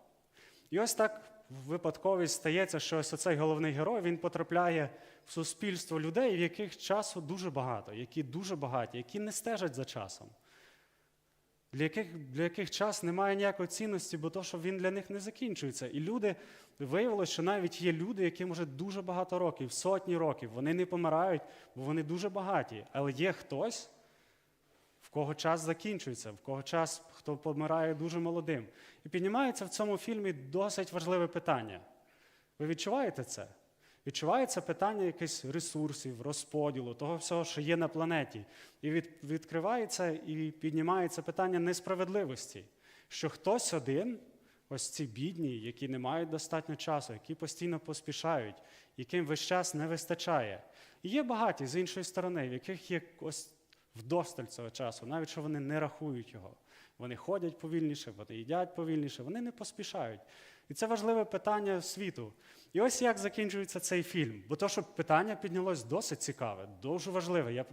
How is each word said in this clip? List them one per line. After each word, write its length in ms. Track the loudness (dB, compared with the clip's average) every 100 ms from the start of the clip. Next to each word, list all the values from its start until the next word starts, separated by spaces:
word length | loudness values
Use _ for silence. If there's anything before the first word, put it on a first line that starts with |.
| -20 _ _ -20 -20 -20 _
І 100 | 2
ось 140 | 2
так 500 | 4 2 0 -14 -20 -16
випадковість 840 | -12 -4 0 0 2 4 4 4 2
стається, 440 | 2 4 2 0
що 180 | 0 0
ось 160 | 0
оцей 220 | 0 2 4
головний 360 | 4 4 2
герой, 300 | 2 2 2
він 160 | 2 0
потрапляє 720 | 0 0 2 4 6 4 0 -4 -18 -20 -8
в 60 |
суспільство 680 | -4 -4 -2 -2 -2 -2 -2
людей, 360 | 0 4 4 4
в 40 |
яких 380 | 2 0 -6 -4
часу 440 | 0 2 2 -4
дуже 280 | -4 -4 -2
багато, 440 | 0 0 -2 -4
які 300 | -8 -4 -4
дуже 320 | -2 -4 -4 -2
багаті, 420 | 0 0 0 -4
які 220 | -6 -4
не 120 | -4
стежать 440 | -4 -2 0 0 -2
за 100 | -6
часом. 420 | -6 -8 -10 -16 -20 _ -20 -20 -20 _ _ _ _ _ _ _ _ _
Для 100 | -2
яких, 300 | 0 0 -4
для 300 | -8 -6 -2
яких 280 | -2 -2 -4
час 320 | 0 0 2
не 80 | 0
має 240 | 2 2 4
ніякої 320 | 2 2 -2
цінності, 500 | -2 -2 -2 -2 -4
бо 120 | -2
то, 140 | -2
що 160 | -4 -4
він 180 | -2 0
для 140 | 0
них 180 | 0 -4
не 100 | -6
закінчується. 680 | -8 -4 -4 -2 -4 -4 -4
І 120 | -2
люди, 360 | 0 2 2 0 -6 -20 -20 -8
виявилось, 500 | 0 2 4 2 2
що 140 | 2
навіть 380 | 2 2 0 2
є 100 | 2
люди, 320 | 2 0 2
яким 280 | 2 2 -2
вже 140 | -2 -4
дуже 360 | -4 -4 -4
багато 380 | -2 -2 0 2
років, 320 | 2 2 -4
сотні 460 | 0 2 2 4 4
років, 340 | 4 2 -4
вони 220 | -2 2
не 120 | 2 2
помирають, 560 | 2 4 6 6 2 0 -16 -16 -6
бо 80 |
вони 200 | -2 0
дуже 260 | 0 -2 -2
багаті. 560 | -2 2 2 2 -4 -4
Але 200 | 0 0
є 200 | 2 2
хтось, 580 | 0 -4 -2 -2 -2 -10 -20 _ _ _ _ _ _ _ _ _ _
в 80 | -6
кого 260 | -2 -2 0
час 260 | 2 2
закінчується, 720 | 0 -2 -4 -4 -6 -8 -8
в 60 | -10
кого 260 | -6 -6
час, 400 | 0 2 2 -2 -12
хто 260 | -10 -6 -4
помирає 560 | -2 0 2 2 2
дуже 260 | 0 -2 0
молодим. 480 | 0 0 0 -2 -4 -14 -20 -18 -6
І 40 |
піднімається 560 | 0 2 4 2 0 -2
в 40 |
цьому 280 | 0 2 0
фільмі 360 | 0 -2 -2
досить 580 | -4 -2 0 0 0 -2
важливе 360 | -2 2 4 2
питання. 520 | 2 2 2 0 -10 -14 -20 _ _ _ _ _ -4
Ви 80 | -2
відчуваєте 560 | 0 0 2 2 -2
це? 240 | -6 -8 -10 -14 _ _ _ _ -8
Відчувається 540 | 0 4 4 4 0
питання 420 | -2 2 2 4
якихось 420 | 0 0 -4 -4 -4
ресурсів, 760 | -4 -2 -2 -2 -2 -8 -6
розподілу, 720 | -4 -4 -2 0 0 0 -4
того 220 | -4 -4 -2
всього, 280 | 0 0 0
що 160 | 0
є 160 | 2 4
на 100 | 4
планеті. 580 | 2 2 2 0 -4 -12 -18 -20 -6
І 100 | 0
від-, 200 | 0 0 -6
відкривається 880 | -4 -4 -2 0 2 2 0 0 0 0 -2
і 240 | -2 -2
піднімається 680 | -2 0 2 4 4 2 0
питання 380 | -2 0 2 4
несправедливості. 1080 | 2 2 0 0 2 2 0 -2 -8 -12 -16 _ -20 -20 -12
Що 220 | -4 -4
хтось 440 | 0 2 4 2
один, 460 | 0 2 2 0 -4 -10 -20 -20 _ -10
ось 200 | -6 -4
ці 160 | -4 -6
бідні, 520 | -2 -4 -2 -2 -2
які 280 | -6 -6 -4
не 120 | -2
мають 300 | 0 0 0
достатньо 460 | -4 -2 -2 -2 -4
часу, 380 | 0 0 -2
які 220 | -8 -8 -6
постійно 440 | -6 -4 -2 -2
поспішають, 760 | -4 -8 -6 -2 0 0 0 -8 -18 -20 -16 -12
яким 280 | -2 0 2
весь 140 | 0
час 340 | 2 2 2
не 140 | 0 0
вистачає. 760 | -2 -2 -2 2 2 2 -4 -12 -20 -20 -12
І 60 | -2
є 140 | 0
багаті 440 | 2 2 2 2 0
з 80 | 0
іншої 280 | -2 -4
сторони, 460 | -4 -2 0 0 -2
в 40 |
яких 380 | -4 -6 -8 -2
є 100 | -4 -4 -8
ось 340 | -8 -6 -10 _ _ -20 _ -14
вдосталь 500 | 0 0 0 -6 -10
цього 240 | -10 -10
часу, 360 | -6 -6 -6 -6
навіть 240 | -4 -4
що 120 | -4
вони 180 | -4 -4
не 200 | -2 0
рахують 540 | -2 -2 -6 -6 -8
його. 220 | -14 -16 -18 _ -20 -20 -12
Вони 180 | -10 -6
ходять 440 | -2 -2 -2 -4
повільніше, 520 | -2 0 0 0 -8
вони 240 | -12 -10 -8
їдять 400 | -2 0 0 -2
повільніше, 480 | 0 0 0 -4
вони 180 | -6 -6
не 100 | -6
поспішають. 680 | -8 -10 -8 -6 -4 -4 -6 -14 -20 -20 -18 -12
І 40 |
це 140 | -2 2
важливе 380 | 2 4 4 4
питання 560 | 0 2 2 4 0
світу. 520 | 0 -4 -4 -4 -8 -12 -20 -20 -2
І 80 | 4
ось 200 | 4 6
як 160 | 4 4
закінчується 640 | 0 0 0 0 -4 -4
цей 240 | 0 0
фільм. 400 | 2 2 0 -2 -4
Бо 60 | 0
то, 140 | 2
що 140 | 0
питання 520 | -2 -2 6 6 6 0
піднялось 480 | -2 0 0 0
досить 380 | 0 0 0 -4
цікаве, 460 | -4 -2 -4 -4 -10 -8
дуже 300 | -4 -2 0
важливе. 420 | -2 2 2 2
Я, 120 | 0 -4